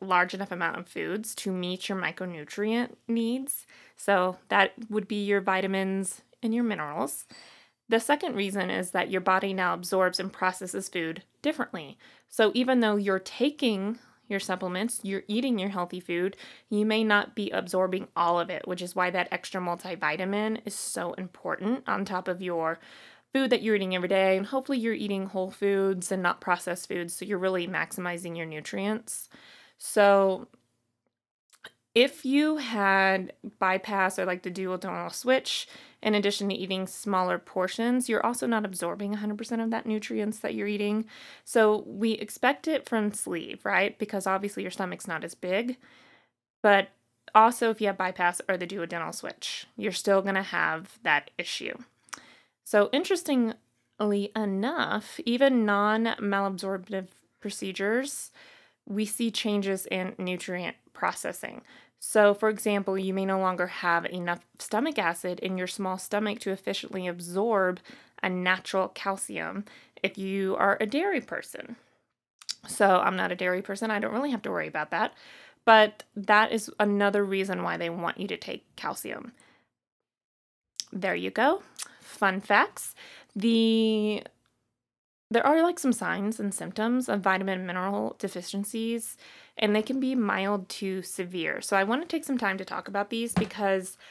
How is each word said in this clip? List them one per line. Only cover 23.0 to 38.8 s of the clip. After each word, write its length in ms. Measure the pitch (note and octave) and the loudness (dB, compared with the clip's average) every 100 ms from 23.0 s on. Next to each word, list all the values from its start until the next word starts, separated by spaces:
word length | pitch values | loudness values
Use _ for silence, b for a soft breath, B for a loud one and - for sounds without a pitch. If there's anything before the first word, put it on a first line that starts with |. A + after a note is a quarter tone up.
| B B B | B B B
food 160 | C4+ C4 | 0 2
that 140 | A#3 | 2
you're 120 | A3 G#3 | 2 0
eating 200 | F#3+ F#3 | 0 -2
every 120 | F3+ | 2
day. 300 | F#3+ F#3+ F#3+ | 4 4 2
And 80 | G3+ | 0
hopefully 320 | C4+ C4 C4 | -4 -2 -2
you're 160 | A3+ | 0
eating 320 | A3 G#3 G3 F#3+ | -2 -2 -4 -4
whole 220 | F#3+ F#3 | -4 -6
foods 600 | - G3+ G3 G3 F#3 - | -2 0 2 2 0 -2
and 100 | F#3+ | 0
not 200 | F3+ - | 0 0
processed 460 | - F3+ - F3+ - | 0 -2 -2 -8 -6
foods, 280 | F3 E3+ - | -6 -6 -6
so 100 | F#3+ | -4
you're 140 | F#3+ | 0
really 280 | F#3 F#3 F3 | 0 0 -2
maximizing 720 | D#3+ D#3 - F3+ F3 F3+ E3+ | -2 -4 -4 -6 -6 -8 -8
your 80 | D#3+ | -8
nutrients. 840 | D3+ D3+ G3+ G3+ A3 - - - B B B B B | -8 -8 -4 -2 -4 -6 -10 -10 B B B B B
So 680 | - A3 G3+ G3 G3 F#3 - _ _ _ _ _ _ _ _ _ _ _ - _ _ A#3 | -2 6 8 8 6 2 -6 _ _ _ _ _ _ _ _ _ _ _ -20 _ _ 4
if 280 | C#4 - | 4 2
you 340 | B3+ C#4 D4+ D#4 | 2 4 4 0
had 760 | B3 A3+ G3 G3 F#3+ F#3+ F#3 - G#3+ - | -2 2 4 6 6 4 -2 -10 -12 -2
bypass 600 | F#3+ F#3+ G3 G3 F#3+ F#3+ | 0 0 0 0 2 0
or, 60 | F#3 | -2
like, 180 | F3+ | -2
the 80 | F#3 | -6
duodenal 600 | F3+ F#3 F#3 F#3+ F3+ F3 | -6 -4 -4 -6 -6 -8
switch, 560 | - A#3+ C4 - - - B B B | -4 2 2 2 -6 -6 B B B
in 140 | G#3+ G#3 | 0 2
addition 340 | G3+ G3+ G3+ | 2 0 -2
to 60 | - | -4
eating 320 | F#3 F#3+ F#3 | -4 -4 -6
smaller 500 | - G#3 F#3+ F3+ F3+ | -8 -2 0 0 -2
portions, 720 | - F#3+ F#3 - A#3 B3+ A#3+ | -4 -2 -2 0 0 2 2
you're 180 | A3 A#3 | 0 0
also 220 | A#3+ B3+ | 0 0
not 160 | A3+ | 0
absorbing 500 | G#3 F#3 | -2 -4